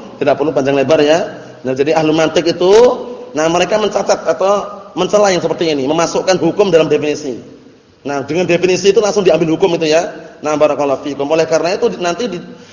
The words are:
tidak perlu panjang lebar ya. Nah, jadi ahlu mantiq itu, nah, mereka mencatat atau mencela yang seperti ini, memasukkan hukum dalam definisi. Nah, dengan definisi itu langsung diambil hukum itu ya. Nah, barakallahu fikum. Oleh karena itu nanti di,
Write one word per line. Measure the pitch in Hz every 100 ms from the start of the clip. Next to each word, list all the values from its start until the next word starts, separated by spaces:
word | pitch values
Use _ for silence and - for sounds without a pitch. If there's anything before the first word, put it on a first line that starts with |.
| - -
tidak | 139 165
perlu | 151
panjang | 151 131 139
lebar | 131 156
ya. | 147 165 214 - - -
Nah, | 123
jadi | 131 139 160
ahlu | 156
mantiq | 160 156 180 160
itu, | 170 180 208 247 254 - - -
nah, | 139 160
mereka | 170 180 214
mencatat | 202 202 196 190 -
atau | 165 190 202 180 - - 147
mencela | 180 208 202
yang | 175
seperti | 165 156 165
ini, | 147 131
memasukkan | 160 165 180 165 185
hukum | 170 156 202
dalam | 165 156
definisi. | 147 147 143 143 110 - - - - _ _
Nah, | 135 143 131
dengan | 165
definisi | 180 170 180 180 196
itu | 196
langsung | 202 196
diambil | 185 160 160 160
hukum | 185 165
itu | 160
ya. | 156 202 - - -
Nah, | 143 151
barakallahu | 147 139 143 131 147
fikum. | 135 143
Oleh | 160 160
karena | 160 160 214
itu | 240 170
nanti | 175 170 240
di, | 180 - - -